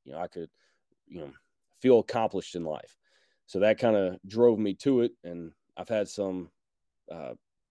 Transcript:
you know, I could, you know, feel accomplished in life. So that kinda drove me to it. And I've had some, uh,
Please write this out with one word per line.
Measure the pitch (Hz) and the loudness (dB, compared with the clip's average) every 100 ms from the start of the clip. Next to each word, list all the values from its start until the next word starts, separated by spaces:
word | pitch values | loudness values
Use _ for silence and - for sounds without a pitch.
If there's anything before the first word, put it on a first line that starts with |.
you | - | -16
know, | 76 | -10
I | 87 | -10
could, | 90 80 _ _ _ _ _ _ | -10 -14 _ _ _ _ _ _
you | - | -16
know, | - - _ _ _ _ | -16 -18 _ _ _ _
feel | 127 120 | 6 6
accomplished | - 120 110 98 - 90 | 6 -2 -2 -2 -8 -8
in | |
life. | 80 76 - _ _ _ _ _ _ | -8 -10 -12 _ _ _ _ _ _
So | 95 | 0
that | 104 110 | 2 4
kinda | 120 107 95 90 98 | 2 2 2 -4 -6
drove | 110 120 107 | 4 4 4
me | 104 95 | 0 -2
to | 139 127 | 0 2
it. | 117 - | 2 -2
And | 87 85 82 - _ - | -14 -14 -14 -18 _ -14
I've | - | -6
had | 110 101 | -4 -4
some, | - 98 92 87 _ _ _ _ _ - | -4 -6 -6 -10 _ _ _ _ _ -18
uh, | 85 65 - _ _ _ | -14 -14 -14 _ _ _